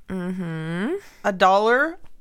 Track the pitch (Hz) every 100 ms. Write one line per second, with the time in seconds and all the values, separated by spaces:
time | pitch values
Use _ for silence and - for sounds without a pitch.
0 | - 190 180 185 170 160 160 170 220 392
1 | - - 202 185 190 196 220 247 311 339
2 | - -